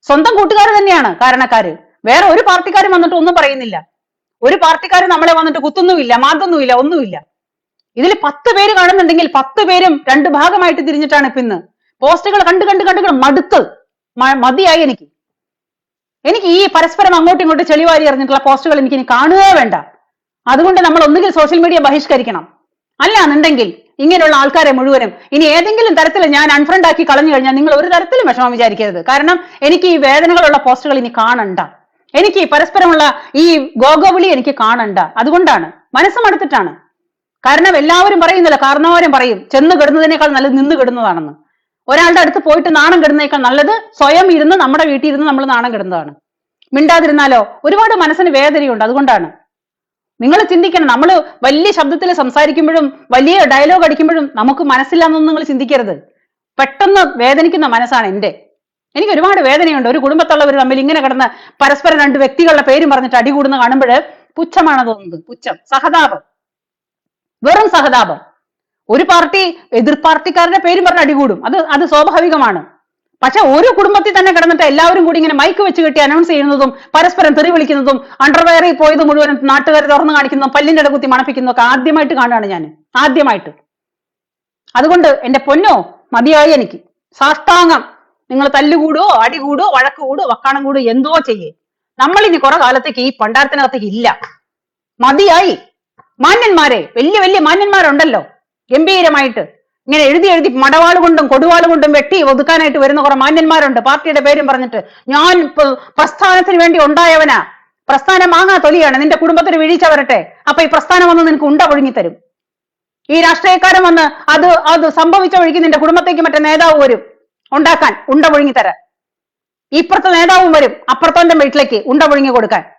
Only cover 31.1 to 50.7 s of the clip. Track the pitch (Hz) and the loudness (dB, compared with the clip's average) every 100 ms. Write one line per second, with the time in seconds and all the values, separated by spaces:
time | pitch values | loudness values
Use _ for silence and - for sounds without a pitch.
31.1 | 240 226 247 202 185 160 _ _ _ _ | -4 -2 -2 -4 -8 -10 _ _ _ _
32.1 | 285 403 392 330 294 339 392 359 320 294 | 0 0 0 0 0 0 0 2 2 0
33.1 | - - 269 339 320 269 - 262 311 370 | -2 -8 0 2 2 -2 0 2 4 2
34.1 | 370 359 277 247 269 220 240 214 190 165 | 2 0 0 -2 -4 -2 -2 -2 -4 -4
35.1 | - 240 339 330 220 165 - _ 254 381 | -4 -2 0 2 0 -4 -16 _ -2 -2
36.1 | 453 440 311 294 262 180 151 _ _ _ | 0 -2 -2 -2 -4 -4 -10 _ _ _
37.1 | _ _ _ - 302 370 320 302 349 392 | _ _ _ -2 2 2 0 0 2 2
38.1 | 392 330 381 330 294 269 294 330 349 339 | 2 0 2 2 2 0 0 2 2 2
39.1 | 269 247 196 - 269 311 349 294 302 311 | 0 -2 -4 -2 0 2 2 2 2 0
40.1 | 311 302 277 269 269 277 302 247 247 220 | 0 0 0 -2 -2 0 0 -2 -2 -4
41.1 | 165 151 143 _ _ _ _ - 285 339 | -4 -8 -16 _ _ _ _ -4 0 2
42.1 | 359 320 - 302 311 339 311 302 349 302 | 2 0 -2 0 0 0 0 2 2 2
43.1 | 294 294 294 247 277 294 440 440 - 285 | 0 -2 -2 0 0 -2 -4 -8 -2 2
44.1 | 320 381 330 302 381 269 311 320 277 302 | 4 4 2 2 0 0 0 -2 -2 -2
45.1 | 277 302 269 269 240 247 220 185 180 147 | -2 -2 -2 -2 -4 -4 -8 -8 -8 -10
46.1 | 147 _ _ _ _ _ 269 302 330 330 | -18 _ _ _ _ _ -2 2 2 2
47.1 | 294 277 247 202 - 294 403 440 440 311 | 0 2 0 -2 -6 -2 0 0 0 -2
48.1 | 320 359 277 285 302 285 220 220 254 269 | 0 0 2 0 0 -4 -4 -2 -2 0
49.1 | 214 165 - _ _ _ _ _ _ _ | 0 -2 -14 _ _ _ _ _ _ _
50.1 | _ 240 359 - 359 359 | _ 0 0 2 0 0